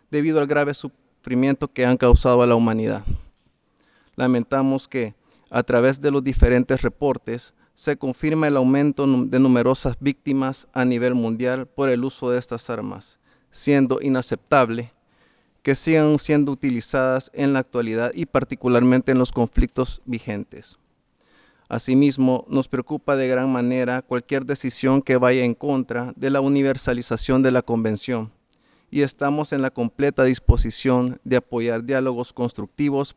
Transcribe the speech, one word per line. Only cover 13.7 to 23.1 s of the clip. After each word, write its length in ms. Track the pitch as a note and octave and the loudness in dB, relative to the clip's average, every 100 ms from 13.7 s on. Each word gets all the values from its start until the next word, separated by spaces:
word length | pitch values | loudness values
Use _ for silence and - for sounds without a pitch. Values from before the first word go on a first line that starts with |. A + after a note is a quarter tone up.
| C#3 B2+ C3 | 2 2 0
inaceptable 920 | C#3 B2+ - A2+ - C#3+ A#2 A#2 A#2+ _ _ _ _ _ _ _ | 0 -2 -2 -6 2 2 2 -2 -8 _ _ _ _ _ _ _
que 140 | - C3+ | -2 -2
sigan 420 | E3 D#3+ D3+ D3 | 2 4 4 2
siendo 320 | - D3 C#3+ | 2 2 2
utilizadas 800 | C3+ C#3 A#2 - C#3 C3 C3 - | -2 -4 -4 -2 -2 0 -2 -4
en 200 | - C#3 | -4 0
la 80 | C3+ | 0
actualidad 500 | - A#2+ A2+ A2 A#2+ - | -2 -4 -4 -2 -4 -6
y 100 | A2 | -4
particularmente 840 | C3 A#2 B2 B2 A#2+ B2+ B2+ B2+ | -4 -4 -4 2 4 6 4 2
en 60 | B2+ | 2
los 100 | B2 | 2
conflictos 720 | B2+ A#2 - B2 - B2+ - | 0 0 0 0 0 -4 -6
vigentes. 720 | B2+ A2+ - G2+ - - - _ _ _ _ _ _ _ _ _ - | -10 -10 -8 -10 -12 -18 -20 _ _ _ _ _ _ _ _ _ -10
Asimismo, 760 | A#2 - C3 C#3+ C3+ B2+ B2+ - | -8 2 4 4 2 0 0 -2
nos 180 | C#3 - | -4 -4
preocupa 480 | B2+ - D3+ - | -6 -6 -8 -2